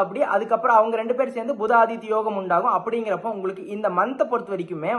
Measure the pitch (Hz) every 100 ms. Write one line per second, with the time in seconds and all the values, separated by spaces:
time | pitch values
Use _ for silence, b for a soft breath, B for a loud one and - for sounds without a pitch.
0 | 185 202 - 202 226 226 240 226 226 226
1 | 226 240 254 233 226 226 214 233 226 226
2 | 220 214 220 202 185 175 190 185 220 233
3 | 220 185 226 208 190 190 196 208 208 180
4 | 220 269 247 240 - 190 170 170 165